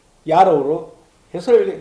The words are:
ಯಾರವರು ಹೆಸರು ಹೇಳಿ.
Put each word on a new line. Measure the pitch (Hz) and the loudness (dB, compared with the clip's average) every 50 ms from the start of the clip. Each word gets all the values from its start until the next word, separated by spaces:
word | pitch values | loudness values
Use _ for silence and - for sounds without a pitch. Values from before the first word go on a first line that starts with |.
| _ _ _ _ _ | _ _ _ _ _
ಯಾರವರು | 156 156 170 190 190 165 147 135 139 156 160 - - - _ _ _ _ _ _ _ - | -2 2 4 4 4 2 0 -2 -4 -6 -6 -8 -12 -20 _ _ _ _ _ _ _ -14
ಹೆಸರು | 180 175 262 240 220 | -10 -2 2 2 2
ಹೇಳಿ. | 196 196 170 - | 2 0 -6 -6